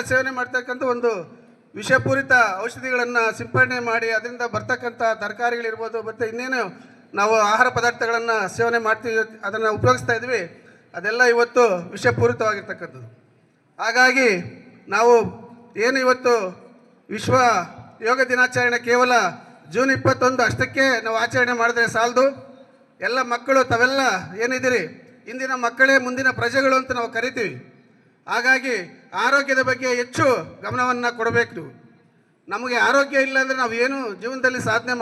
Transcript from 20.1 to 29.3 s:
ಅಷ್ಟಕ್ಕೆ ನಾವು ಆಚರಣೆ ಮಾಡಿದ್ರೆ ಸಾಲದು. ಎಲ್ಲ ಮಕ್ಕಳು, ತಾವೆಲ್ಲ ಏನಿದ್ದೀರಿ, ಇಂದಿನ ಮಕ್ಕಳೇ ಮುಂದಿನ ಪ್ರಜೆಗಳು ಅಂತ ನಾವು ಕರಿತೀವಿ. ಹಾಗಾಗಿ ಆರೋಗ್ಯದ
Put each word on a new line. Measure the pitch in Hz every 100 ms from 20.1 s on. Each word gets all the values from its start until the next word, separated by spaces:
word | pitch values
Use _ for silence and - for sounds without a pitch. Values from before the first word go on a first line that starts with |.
| 262 254 254 220
ಅಷ್ಟಕ್ಕೆ | - 254 - 269 240 220
ನಾವು | 226
ಆಚರಣೆ | 233 254 247 240
ಮಾಡಿದ್ರೆ | 233 240 226 226
ಸಾಲದು. | 240 247 269 269 - - - _ _ _
ಎಲ್ಲ | 196 254 247
ಮಕ್ಕಳು, | 240 269 269 254
ತಾವೆಲ್ಲ | 233 254 277 262 185 156 190
ಏನಿದ್ದೀರಿ, | 240 254 254 240 160 - - - -
ಇಂದಿನ | 254 262 254 233
ಮಕ್ಕಳೇ | 247 262 269 247
ಮುಂದಿನ | 254 262 254
ಪ್ರಜೆಗಳು | 233 269 269 262
ಅಂತ | 262 247
ನಾವು | 226 226
ಕರಿತೀವಿ. | 247 262 196 127 - - _ _ _ _ -
ಹಾಗಾಗಿ | 214 247 262 262 220 170 - - 180
ಆರೋಗ್ಯದ | 233